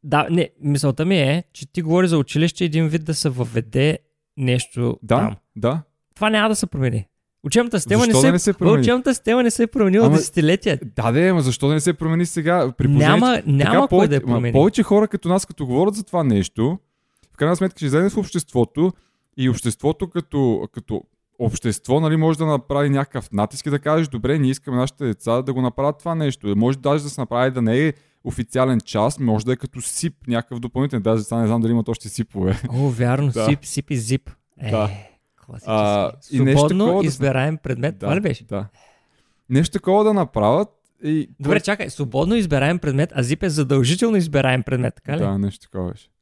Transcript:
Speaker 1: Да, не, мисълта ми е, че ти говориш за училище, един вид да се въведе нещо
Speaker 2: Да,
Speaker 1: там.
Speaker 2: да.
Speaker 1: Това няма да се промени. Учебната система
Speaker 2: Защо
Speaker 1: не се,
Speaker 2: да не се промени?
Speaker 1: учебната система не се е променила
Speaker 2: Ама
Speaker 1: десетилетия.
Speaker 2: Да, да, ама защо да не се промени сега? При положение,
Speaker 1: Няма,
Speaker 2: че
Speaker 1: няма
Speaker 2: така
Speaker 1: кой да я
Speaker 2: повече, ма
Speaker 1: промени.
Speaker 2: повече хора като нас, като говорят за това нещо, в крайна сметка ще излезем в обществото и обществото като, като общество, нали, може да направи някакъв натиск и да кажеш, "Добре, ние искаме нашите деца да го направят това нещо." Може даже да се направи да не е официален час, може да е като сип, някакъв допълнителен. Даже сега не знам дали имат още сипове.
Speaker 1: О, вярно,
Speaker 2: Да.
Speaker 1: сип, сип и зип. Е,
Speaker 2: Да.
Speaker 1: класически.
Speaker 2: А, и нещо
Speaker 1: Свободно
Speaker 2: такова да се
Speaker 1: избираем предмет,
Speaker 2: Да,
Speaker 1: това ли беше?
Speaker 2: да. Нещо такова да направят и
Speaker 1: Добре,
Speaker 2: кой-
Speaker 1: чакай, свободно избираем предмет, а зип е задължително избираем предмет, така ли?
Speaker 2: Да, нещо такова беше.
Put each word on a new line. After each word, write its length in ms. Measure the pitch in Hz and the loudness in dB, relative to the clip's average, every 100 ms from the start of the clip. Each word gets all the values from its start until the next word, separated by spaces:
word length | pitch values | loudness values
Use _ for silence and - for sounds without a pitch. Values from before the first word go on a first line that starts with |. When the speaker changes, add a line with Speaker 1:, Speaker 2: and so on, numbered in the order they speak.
Speaker 1:
Да, 240 | 147 147 - | 0 -2 0
не, 180 | 170 - _ | 0 -2 _
мисълта 440 | 147 143 143 131 165 | -2 0 0 -2 0
ми 120 | 190 | 2
е, 260 | 135 156 - | 2 0 -6
че 120 | - 143 | -18 -10
ти 140 | - | -8
говориш 280 | 160 175 185 | 0 2 4
за 80 | 165 | 2
училище, 480 | 135 147 165 - 175 | 0 0 -2 0 -2
един 220 | 151 160 | 0 0
вид 160 | 160 | -2
да 100 | 156 | -4
се 160 | 156 156 | -4 -2
въведе 720 | 127 113 117 107 127 143 160 _ _ _ - | -2 -4 -4 -2 0 0 -2 _ _ _ -6
нещо 600 | 127 127 - - 120 - | -2 0 -2 -4 -4 -4
Speaker 2:
Да, 120 | 104 120 | 0 0
Speaker 1:
там. 180 | 113 101 _ - | 0 -6 _ -4
Speaker 2:
да. 260 | 117 151 - _ _ - | -2 -2 -8 _ _ -4
Speaker 1:
Това 140 | 214 | -2
няма 200 | 214 220 | 0 0
да 60 | 214 | -2
се 120 | 180 | -4
промени. 400 | 139 131 113 95 _ _ _ | -2 -2 -2 -8 _ _ _
Учебната 360 | 143 226 240 208 | 0 0 2 -2
система 200 | 120 214 | 0 2
Speaker 2:
Защо 140 | 240 | 4
Speaker 1:
не 80 | 131 | 6
се, 60 | 147 | 6
Speaker 2:
да 40 | |
не 60 | 175 | 4
се 140 | 208 | 0
промени? 260 | 185 180 147 | 0 2 4
Speaker 1:
учебната 340 | 127 254 254 | 4 2 0
система 300 | 254 - 240 | -2 0 2
не 80 | 240 | 2
се 120 | - | 0
е 40 | 226 | -2
променила 380 | 269 196 190 226 | 2 2 4 6
Speaker 2:
Ама 100 | 156 | 4
Speaker 1:
десетилетия. 640 | - - 151 185 214 139 117 | 2 0 2 2 0 -4 -4
Speaker 2:
Да, 260 | - 117 | -4 0
да, 80 | 127 | 2
ама 200 | 180 175 | 2 2
защо 260 | 131 120 139 | 0 0 0
да 60 | |
не 60 | 156 | 0
се 140 | 156 | 0
промени 320 | 160 160 165 175 | -2 -2 -2 -2
сега? 460 | - 156 175 131 | -2 0 0 0
При 160 | - 131 | 0 2
положение, 200 | 143 147 | 4 6
Speaker 1:
Няма, 260 | 208 247 247 | 6 4 2
Speaker 2:
че 60 | 160 | 0
Speaker 1:
няма 180 | 139 139 | 2 4
Speaker 2:
така 160 | 170 - | 4 4
Speaker 1:
кой 200 | 180 165 | 4 4
да 80 | 143 | 2
я 60 | |
Speaker 2:
повече, 40 | 127 | 0
ма 80 | |
Speaker 1:
промени. 200 | 120 120 | 0 2
Speaker 2:
повече 300 | 123 180 - | 4 2 2
хора 240 | - 202 214 | 2 2 2
като 220 | 202 165 | -2 -2
нас, 160 | 185 - | -2 -2
като 200 | - 135 | -10 -2
говорят 300 | 123 190 208 | 0 0 -2
за 80 | |
това 200 | 196 175 | -4 -2
нещо, 560 | 143 104 92 - 120 185 _ _ _ _ _ | 2 2 0 0 -2 -2 _ _ _ _ _
в 60 | _ | _
крайна 180 | 147 175 | 0 0
сметка 220 | 190 - | -2 -2
ще 80 | 147 | 0
излезем 240 | 143 190 | 2 2
в 80 | 220 | -2
обществото 760 | 196 180 - 127 117 - 180 - _ _ _ - | -4 -6 -4 0 0 2 0 -2 _ _ _ -2
и 120 | 127 | -2
обществото 600 | 117 120 - 143 160 180 | 0 -4 -2 -4 -4 -6
като, 580 | 175 - 143 131 110 104 | -8 -6 0 0 0 -4
като 300 | - - 107 - _ _ _ | -12 -8 -10 -10 _ _ _
общество, 600 | 117 113 120 101 - 139 | -4 -2 -4 -6 0 0
нали, 180 | 160 160 | 2 2
може 200 | 160 156 | 2 0
да 80 | 160 | 0
направи 440 | 143 - 143 143 | -2 -2 -2 0
някакъв 420 | 139 143 131 - | 0 -2 -8 -6
натиск 340 | 101 107 135 151 | -2 -2 -4 -4
и 40 | |
да 100 | 143 | -4
кажеш, 280 | 147 156 156 | 0 0 -2
"Добре, 320 | 127 123 156 | -4 -2 0
ние 120 | 131 | 0
искаме 260 | 131 - 123 | -2 -4 -2
нашите 280 | 135 _ 135 | -4 _ -6
деца 360 | 104 - 120 | -4 -2 -2
да 120 | 135 | -2
го 80 | 131 | -2
направят 380 | 127 - 143 147 | -4 -2 -4 -4
това 160 | 170 165 | -6 -2
нещо." 380 | 147 131 104 101 | -2 -4 -2 2
Може 220 | 120 135 | 2 0
даже 260 | 139 147 | 0 -2
да 60 | 143 | -2
се 120 | 135 | -8
направи 300 | 123 120 127 | -4 0 0
да 100 | 127 | 0
не 180 | 113 120 | 0 2
е 140 | 156 143 _ _ | 0 -2 _ _
официален 560 | - - 120 131 131 120 | -10 -8 -4 0 2 0
час, 400 | - 110 110 - | -2 0 0 0
може 260 | 127 107 113 | -2 0 -2
да 80 | |
е 20 | 127 | -4
като 260 | 131 127 | -6 -10
сип, 320 | - - 131 - - | -10 -6 -6 -8 -6
някакъв 320 | 117 - 120 | -4 -4 -10
допълнителен. 420 | 120 127 139 123 | -8 -4 -2 -2
Даже 220 | 104 113 | 0 0
сега 180 | 104 117 | -2 -2
не 60 | 110 | 0
знам 140 | 117 | 0
дали 100 | 113 | 2
имат 160 | 117 113 | 0 -2
още 200 | 113 104 | -6 -8
сипове. 520 | - 113 101 92 107 - | -8 -6 -2 -2 -2 -4
Speaker 1:
О, 200 | 120 139 | -2 -2
вярно, 380 | 117 123 131 143 | 0 0 0 0
Speaker 2:
Да. 180 | 117 110 | 0 0
Speaker 1:
сип, 140 | 147 | -2
сип 260 | - - - | -4 -10 -4
и 60 | 131 | -6
зип. 320 | 110 131 - - _ _ | -2 -4 -6 -20 _ _
Е, 120 | 113 | -4
Speaker 2:
Да. 180 | 110 104 98 - _ _ _ | -2 -2 -4 -18 _ _ _
Speaker 1:
класически. 340 | - 117 - | -20 -16 -4
Speaker 2:
А, 400 | 110 104 104 95 - - | 0 2 2 0 -4 -6
и 80 | 139 | 0
нещо 200 | 131 143 | 4 4
Speaker 1:
Свободно 260 | 147 185 214 | 4 2 2
Speaker 2:
такова 180 | 185 | 2
да 60 | 160 | 0
се 60 | 131 | 0
Speaker 1:
избираем 420 | 139 131 143 156 | -2 0 -2 -4
предмет, 360 | - 120 139 | -8 -4 -6
Speaker 2:
Да, 60 | 98 | -6
Speaker 1:
това 160 | 101 170 | -4 -2
ли 60 | |
беше? 220 | 202 120 110 | -2 -6 -8
Speaker 2:
да. 220 | 101 104 _ _ _ _ _ _ _ _ | -8 -8 _ _ _ _ _ _ _ _
Нещо 240 | 131 165 | 0 0
такова 300 | 196 - 196 | -2 0 2
да 100 | 214 | 4
направят 540 | 202 165 110 104 143 208 _ _ _ | 2 0 0 2 2 -2 _ _ _
и 260 | 151 156 - - | -4 -4 -4 -6
Speaker 1:
Добре, 160 | 139 156 | 0 0
Speaker 2:
кой- 60 | |
Speaker 1:
чакай, 280 | 180 202 - | 0 -4 -6
свободно 460 | - 139 131 165 233 | -8 -4 -2 0 0
избираем 440 | 185 143 139 175 | 0 0 0 0
предмет, 300 | 156 135 165 | -2 0 -2
а 100 | 139 | -2
зип 200 | 123 156 | -2 -2
е 60 | 190 | -2
задължително 680 | 151 135 135 123 180 233 214 | -2 0 2 2 2 2 0
избираем 460 | 165 143 135 127 | 0 0 0 0
предмет, 320 | - 127 123 - | -2 -2 -2 -6
така 200 | - 151 | -8 -4
ли? 40 | |
Speaker 2:
Да, 180 | 98 98 | -2 -2
нещо 220 | 101 - | -4 -6
такова 300 | - 95 90 | -12 -8 -8
беше. 180 | 92 _ _ | -8 _ _